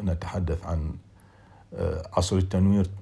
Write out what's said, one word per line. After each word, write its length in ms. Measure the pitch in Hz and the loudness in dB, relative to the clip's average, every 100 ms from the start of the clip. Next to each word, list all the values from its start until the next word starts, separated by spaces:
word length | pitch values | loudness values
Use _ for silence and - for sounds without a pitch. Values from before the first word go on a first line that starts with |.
نتحدث 640 | 95 82 - 98 85 80 82 | -2 -2 -2 -2 -2 -2 -2
عن، 320 | 82 76 - - - - - - - - | -2 -2 -6 -14 -20 -20 -20 -20 -20 -14
آه، 360 | 92 87 80 82 | -4 -4 -4 -2
عصر 240 | - 90 95 | 0 2 2
التنوير، 520 | 92 92 98 101 92 - | 2 4 4 4 2 -4